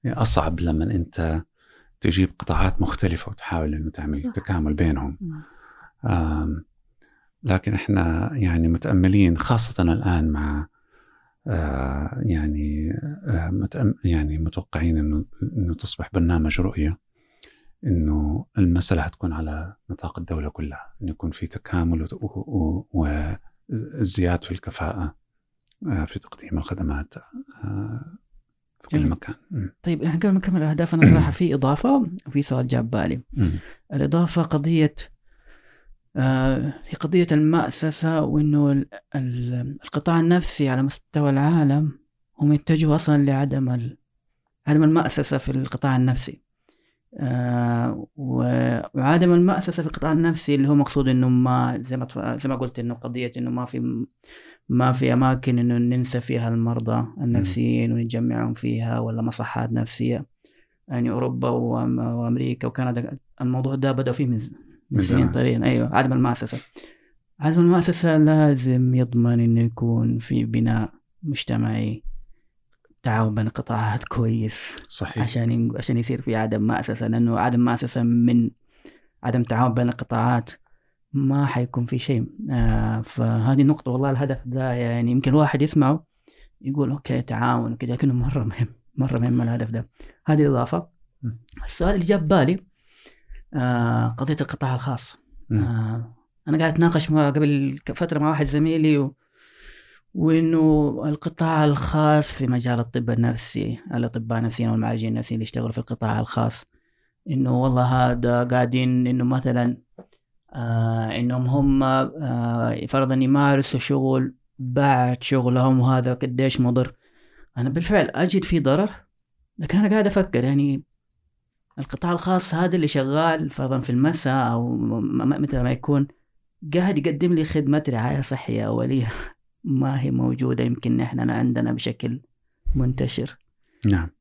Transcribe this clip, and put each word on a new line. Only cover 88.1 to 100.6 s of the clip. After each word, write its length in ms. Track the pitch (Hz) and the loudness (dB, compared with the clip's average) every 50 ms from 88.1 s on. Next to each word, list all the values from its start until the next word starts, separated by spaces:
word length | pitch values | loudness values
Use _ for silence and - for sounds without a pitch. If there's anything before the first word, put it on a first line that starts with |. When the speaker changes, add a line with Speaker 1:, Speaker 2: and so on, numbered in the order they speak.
| 123 | 2
Speaker 3:
مرة 300 | 127 120 135 - 143 107 | 0 0 0 -2 -2 -4
مهم، 240 | 107 98 - 120 - - _ _ _ _ | -4 -2 -4 -4 -4 -4 _ _ _ _
مرة 260 | - 127 131 127 123 | -4 -2 0 0 0
مهم 220 | 117 123 120 123 | 0 0 0 0
الهدف 280 | 120 117 117 120 113 110 | 0 0 -2 -2 -4 -4
ده. 140 | 113 117 117 - _ _ - - - _ _ | -6 -8 -8 -10 _ _ -20 -20 -20 _ _
هذه 160 | - 156 151 | 0 2 4
الإضافة. 460 | 151 143 135 120 123 - - 170 170 _ _ _ - _ _ _ | 4 4 4 2 0 -2 -2 -6 -6 _ _ _ -20 _ _ _
Speaker 1:
مم. 160 | 135 120 113 - - - - - - | -8 -8 -8 -8 -18 -20 -16 -14 -12
Speaker 3:
السؤال 300 | - - - 170 185 208 | -12 -6 -2 0 2 2
اللي 120 | 190 170 | 2 2
جاب 220 | 165 202 196 156 151 | 2 2 2 4 4
بالي، 280 | 196 190 131 143 180 294 - _ _ _ _ _ _ _ _ - _ _ _ _ - - - _ - | 4 4 4 4 2 -2 -4 _ _ _ _ _ _ _ _ -20 _ _ _ _ -18 -18 -16 _ -4
آه، 540 | 135 123 123 123 120 120 117 117 117 117 117 | -2 0 0 2 2 2 2 2 0 0 -2
قضية 280 | 113 - 135 131 151 143 | -2 -4 -2 -2 -2 -2
القطاع 340 | 139 - - - 147 131 127 | -4 -6 -6 -6 -4 -4 -4
الخاص. 420 | 123 127 139 131 120 - - - _ _ _ - - - - | -4 -4 -6 -6 -6 -10 -16 -20 _ _ _ -20 -20 -8 -2
Speaker 1:
مم. 140 | 113 107 117 | -2 0 0
Speaker 3:
آه، 500 | 117 117 113 110 110 113 117 117 - - _ _ _ _ _ _ 147 | 0 -2 -2 -2 -4 -4 -6 -8 -10 -16 _ _ _ _ _ _ -2
أنا 100 | 151 156 | 0 2
قاعد 140 | 160 165 | 2 0
أتناقش 380 | 160 165 170 170 165 160 156 - | 2 4 2 4 4 2 0 2
مع، 200 | 151 156 151 143 | 2 2 2 2
قبل 480 | 135 151 151 147 147 139 139 139 135 143 _ | 2 2 2 2 2 2 0 -2 -4 -6 _
ك-، 80 | - | -10
فترة 260 | 123 - 180 170 160 151 | -6 -4 -4 -2 -2 0
مع 100 | 151 151 | 0 0
واحد 180 | 160 147 151 | 0 0 0
زميلي 520 | 139 139 147 156 160 160 160 151 156 151 143 | 0 2 0 2 2 2 2 4 4 4 4
و-، 160 | 135 135 - _ _ _ _ _ _ _ _ _ - - - - - _ _ _ _ _ _ | 2 -2 -4 _ _ _ _ _ _ _ _ _ -20 -20 -20 -20 -20 _ _ _ _ _ _
وإنه 880 | 185 165 156 160 160 165 160 160 160 | 0 2 4 4 4 4 4 4 4